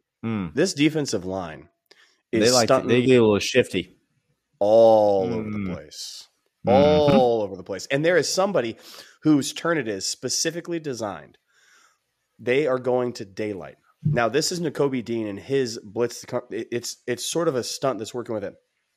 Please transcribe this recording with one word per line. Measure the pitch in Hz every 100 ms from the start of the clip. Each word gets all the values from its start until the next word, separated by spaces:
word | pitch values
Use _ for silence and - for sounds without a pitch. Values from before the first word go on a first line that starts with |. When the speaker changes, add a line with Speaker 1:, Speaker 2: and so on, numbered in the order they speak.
| _ _ 113
Speaker 1:
Mm. | 110 87
Speaker 2:
This | 95 185
defensive | 147 151 156 139 107 92
line | 95 85 73 - _ _ _ _ _ _
is | 113 113
Speaker 1:
They |
like | 127 113
to, | 131
Speaker 2:
stunting | 127
Speaker 1:
they | 123
get | 123 123
a |
little | 110 101
shifty. | - 127 120 95 87 _ _ _ _ _ _ _
Speaker 2:
all | 101 113 113 110 104 98 92
over | 110 107
the | 104
Speaker 1:
Mm. | 98
Speaker 2:
place. | 85 76 - - - - _ _ _ -
Speaker 1:
Mm-hmm. | 127 147 151 147 139
Speaker 2:
All | 123 117
over | 101 95
the |
place. | 92 95 -
And | 139
there | 160 175
is | 135
somebody | - 196 175 117 107 - - - _
whose | 156 147 127
turn | - 165 165
it | 113
is | 98 -
specifically | - 127 - 165 170 170 170
designed. | 151 117 107 82 69 _ _ _ _ _ _ _ _ _ _ _
They | 117 131 151
are | 131
going | 123 123 123
to | 120 101
daylight. | 95 107 95 71 - _ _
Now, | - 117 113
this | 131 156
is | 180
Nakobe | 165 - 143 131 113
Dean | 117 107
and | 101
his | 101 139 127 110
blitz. | 104 110 120 - - 123 -
It, | 101 -
it's, | 120 - - -
it's | 120 -
sort | 165 165
of | 127
a |
stunt | 107 - 139 107
that's | 110
working | 123 113 110
with |
it. | 95 - _ _ _